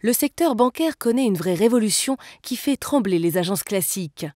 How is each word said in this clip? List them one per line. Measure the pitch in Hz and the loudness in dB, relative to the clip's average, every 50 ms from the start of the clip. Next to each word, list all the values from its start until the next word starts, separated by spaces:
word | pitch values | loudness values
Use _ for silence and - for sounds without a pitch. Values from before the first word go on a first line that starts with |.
le | - 220 240 | 2 0 0
secteur | - - 285 _ - 339 320 262 | 2 0 -2 _ 0 0 0 4
bancaire | 214 247 254 - - 330 320 285 | 2 2 0 2 0 -2 -2 -2
connaît | _ - 233 233 254 269 | _ 0 0 2 2 2
une | 226 196 | 2 0
vraie | 160 180 185 - | 0 0 -2 0
révolution | 160 208 233 233 247 220 214 - - - - 269 - - - - _ | 2 4 4 4 4 2 2 0 0 -2 -2 -4 -6 -6 -20 -20 _
qui | _ - 254 | _ -10 -10
fait | - - 285 277 | -4 -2 -2 -2
trembler | - - - 285 285 214 196 185 170 | -2 -2 -2 0 0 2 2 0 2
les | 165 175 156 | 2 2 0
agences | 185 175 170 202 - - | 0 0 0 -2 -4 -4
classiques. | - 208 190 185 - - 196 180 151 _ - - 147 - _ | -2 -2 -2 -2 -2 -4 -4 -6 -8 _ -10 -12 -12 -12 _